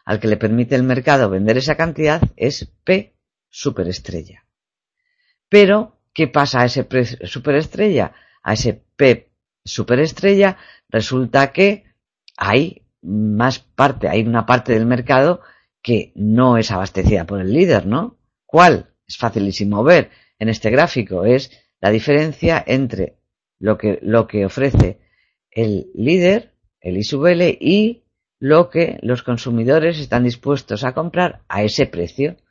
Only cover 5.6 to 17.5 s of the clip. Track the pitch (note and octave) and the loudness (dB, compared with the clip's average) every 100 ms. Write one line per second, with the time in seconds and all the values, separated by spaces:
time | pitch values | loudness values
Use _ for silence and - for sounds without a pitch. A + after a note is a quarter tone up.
5.6 | G3 G#3 A3 _ _ - D#3 D3 C#3+ B2+ | 6 4 -2 _ _ -4 0 0 0 2
6.6 | B2 C#3 - C3 A#2+ B2 F2+ C3 B2+ C#3+ | 0 0 -4 -2 -2 -6 -12 -8 -2 -2
7.6 | D#3 - G#3+ D3+ F#2 - _ _ - G#2+ | -2 -2 0 0 -2 -6 _ _ -4 -2
8.6 | A#2+ G#2 _ - C3+ A2+ _ _ _ _ | -2 -4 _ 0 2 2 _ _ _ _
9.6 | - - G#2 B2 D#3 - G3 G3 G3 F#3+ | -14 -8 -2 0 0 0 0 4 2 0
10.6 | - - _ A2+ A2 B2+ B2 C#3 C#3 - | -14 -20 _ -4 -2 -2 0 2 0 2
11.6 | G3 G3+ _ _ _ _ _ - G2 A#2 | 0 0 _ _ _ _ _ -8 0 0
12.6 | E3 - _ _ E2 G#2 G#2+ G#2 B2 - | 0 -6 _ _ -8 -4 -2 0 0 -2
13.6 | _ - C3+ B2 F#2 F#2 A2+ A#2 A2 B2 | _ 0 0 0 -2 -2 0 -2 0 0
14.6 | - A2+ A2+ B2 A#2+ C3 D3 F3 - _ | 2 0 0 -2 0 2 2 0 -6 _
15.6 | _ _ - A#2 - - G#2 A2 B2+ A#2 | _ _ -2 -2 -2 -4 0 2 4 2
16.6 | A2 F#2+ F#2+ F#2+ F#2 G2+ E2+ G2+ F#2+ | 0 -4 -6 -2 0 0 -2 -6 -2